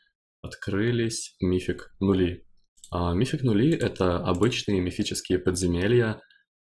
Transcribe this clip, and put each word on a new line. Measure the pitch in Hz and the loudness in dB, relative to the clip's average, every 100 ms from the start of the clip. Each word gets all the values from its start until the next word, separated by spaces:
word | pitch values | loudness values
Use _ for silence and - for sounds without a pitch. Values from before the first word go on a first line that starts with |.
| _ _ _ _ | _ _ _ _
открылись | 87 - - 98 117 117 113 113 - - | -18 -12 -4 0 0 0 -2 -4 -10 -4
Мифик | 92 92 - 90 - - | 0 0 -2 -6 -10 -2
Нули. | 98 95 87 90 - _ _ _ - | 2 2 2 -2 -14 _ _ _ -8
А | 90 87 | -4 0
Мифик | 90 127 147 | 0 0 0
Нули — | 127 101 147 | 2 4 4
это | 165 104 - 92 87 | 2 -2 0 0 2
обычные | 95 90 110 - - 95 | 0 2 2 0 -2 0
мифические | 90 - 101 90 - 123 | 0 -4 -4 -4 -2 0
подземелья, | - 87 90 87 101 120 113 104 _ _ _ _ | 0 0 0 0 2 2 2 -4 _ _ _ _